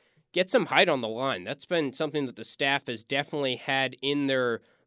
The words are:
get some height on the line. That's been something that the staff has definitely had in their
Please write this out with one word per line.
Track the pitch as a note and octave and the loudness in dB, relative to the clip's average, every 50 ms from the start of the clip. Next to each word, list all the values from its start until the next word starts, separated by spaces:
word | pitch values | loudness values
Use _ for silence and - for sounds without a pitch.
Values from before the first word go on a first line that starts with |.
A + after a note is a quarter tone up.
| _ _ _ _ _ _ - | _ _ _ _ _ _ -2
get | F3 F#3+ F#3 | -2 0 2
some | - A#3+ F3 | 2 2 2
height | - C3+ D3+ G3 E3+ | 4 6 6 6 6
on | D3 C3 | 4 0
the | A2+ | 0
line. | G#2+ A2 A#2 C3 C3+ A#2 F#2 F2+ | -4 -4 -2 -2 -2 -2 -2 -4
That's | G#2+ C#3+ - - | -8 -8 -8 -6
been | - F3+ E3 D3 C3 B2+ | -2 0 0 0 0 -2
something | - D#3 D3 D3+ D3 C#3 | -4 -4 -2 -2 -4 -4
that | B2 - | -4 -6
the | - A2+ | -8 -8
staff | - - - C#3+ C#3 C#3 C#3 - | -8 -4 0 0 2 2 0 -2
has | - A#2+ G#2+ - | -4 -8 -8 -6
definitely | - C#3 C#3 C#3+ - - D3 C#3 C3 B2 | -4 -2 -2 -2 -2 -4 -2 -2 -2 -2
had | A#2 - - C3+ C3+ C3+ B2+ B2+ - | -4 -2 -2 0 0 2 0 -2 -2
in | C#3 C#3 C#3+ C#3+ C#3 | -2 -2 0 0 0
their | C3+ C3+ C3 B2 A#2+ A2+ A2 _ _ _ _ _ | 2 2 2 2 0 -2 -4 _ _ _ _ _